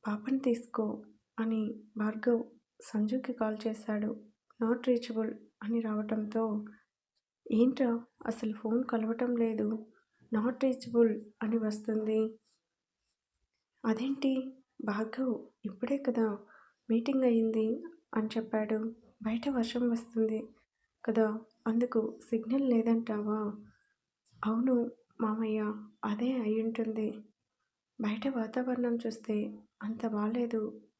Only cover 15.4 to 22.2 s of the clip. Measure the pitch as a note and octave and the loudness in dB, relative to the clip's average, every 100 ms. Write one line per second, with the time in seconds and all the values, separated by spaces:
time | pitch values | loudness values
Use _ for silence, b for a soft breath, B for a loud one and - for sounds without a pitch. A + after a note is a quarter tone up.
15.4 | - _ G#3+ F#3+ A#3+ C#4 C#4 A#3 A3 G3+ | -6 _ -10 -6 -2 0 2 2 2 0
16.4 | B B B B _ A3+ A#3 C4+ B3+ A3+ | B B B B _ 0 4 4 6 6
17.4 | A3+ A3 A3 C4 - - _ - A3 A3+ | 4 2 0 0 -6 -16 _ -4 -2 -4
18.4 | A3 A3 G#3+ A3 A3 A3+ - _ G#3+ A3+ | -2 -2 0 0 -2 -8 -20 _ -4 -2
19.4 | C#4+ C4 A#3 B3 B3 A#3 - A3+ A3 A3 | 0 0 0 2 2 0 -2 0 2 0
20.4 | - b b b b _ - A3+ A3 G#3+ | -6 b b b b _ 0 2 4 2
21.4 | - _ - A3+ B3 A#3 A3 - | -8 _ -2 0 2 0 0 -4